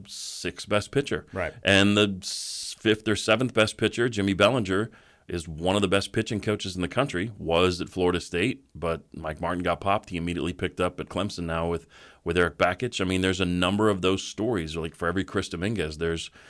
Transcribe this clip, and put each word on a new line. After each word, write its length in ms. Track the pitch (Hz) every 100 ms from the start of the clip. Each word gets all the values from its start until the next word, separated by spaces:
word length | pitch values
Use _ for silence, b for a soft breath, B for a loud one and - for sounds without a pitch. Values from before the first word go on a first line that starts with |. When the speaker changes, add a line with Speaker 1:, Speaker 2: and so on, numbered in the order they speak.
| 98
Speaker 1:
sixth 600 | - - - 90 - -
best 240 | 104 -
pitcher. 340 | - - - -
Speaker 2:
Right. 200 | 104 82 -
Speaker 1:
And 320 | - 98 101 104
the 220 | 104 95
s-, 540 | - - - - - -
fifth 300 | 110 107 -
or 80 | 104
seventh 360 | - 110 127
best 240 | 110 107 -
pitcher, 320 | 110 - 123
Jimmy 260 | 107 98
Bellinger, 540 | 90 101 131 95 95 117 b b b b
is 220 | 87 82
one 260 | 78 87
of 80 | 101
the 60 | 101
best 240 | 98 95
pitching 260 | - 107 107
coaches 380 | 101 104 98 90
in 60 |
the 40 | 87
country, 460 | 117 143 92 110 101
was 420 | 80 82 90 90
at 80 | 87
Florida 320 | - 90 87
State, 420 | - 87 110 131 _
but 300 | 78 82 78 -
Mike 280 | - 80 73
Martin 240 | 80 90
got 160 | 87 85
popped. 300 | 98 104 -
He 60 | 87
immediately 360 | 85 87 78
picked 280 | 90 90 -
up 200 | 90 -
at 80 | 78
Clemson 340 | - 101 -
now 220 | 85 82 85
with, 180 | 85 - B B B
with 160 | - 85
Eric 180 | 87 -
Bakich. 420 | 90 92 123 -
I 40 |
mean, 160 | 92 92
there's 200 | 92 92
a 40 |
number 440 | 92 90 90 101 107
of 120 | 98
those 200 | 92 95
stories. 540 | - - 110 107 80 80
Like, 180 | 82
for 140 | - 85
every 160 | 87
Chris 240 | 92 101 92
Dominguez, 500 | 87 98 110 78 76
there's 320 | 82 82 - B